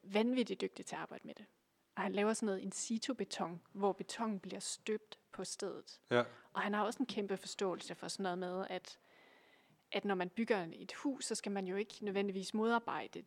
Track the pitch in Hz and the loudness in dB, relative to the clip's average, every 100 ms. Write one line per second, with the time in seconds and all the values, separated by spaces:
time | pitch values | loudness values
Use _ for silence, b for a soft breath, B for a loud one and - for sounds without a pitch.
0 | 196 208 233 254 233 190 190 - - 151 | 0 4 6 4 2 2 -2 -4 -8 -6
1 | 160 - - - 208 _ _ _ _ - | -6 -8 -12 -14 -16 _ _ _ _ -2
2 | 190 190 214 220 214 190 196 - - 226 | 0 4 4 4 2 2 -2 -2 0 0
3 | - 247 196 - 170 175 - 196 202 190 | 0 -2 -2 -2 -2 -4 -10 2 2 2
4 | - - 220 196 185 - - - - 214 | -2 -2 0 -2 -4 -6 -6 -4 -2 -2
5 | - - _ - 185 - 190 - - - | -4 -20 _ -8 -6 -4 -4 -4 -10 -12
6 | - 123 120 B B 170 202 208 208 - | 2 4 4 B B -2 2 2 2 0
7 | 254 220 196 196 - - 196 165 - - | -2 -2 -2 -2 -4 0 0 0 -4 -8
8 | 185 - 185 180 180 185 - 180 - - | -6 -2 0 0 0 -2 -2 -6 -8 -18
9 | b b b b b b b b - 196 | b b b b b b b b -4 0
10 | 202 185 185 - 226 208 165 - 196 - | 2 2 0 2 4 4 2 -6 -10 -4
11 | 285 254 - 214 202 196 185 196 214 - | -2 -2 -2 -2 -2 -2 0 -2 -2 -4
12 | 208 196 202 190 180 214 226 233 - - | -2 2 2 0 0 2 4 4 2 -4
13 | - - | -4 -10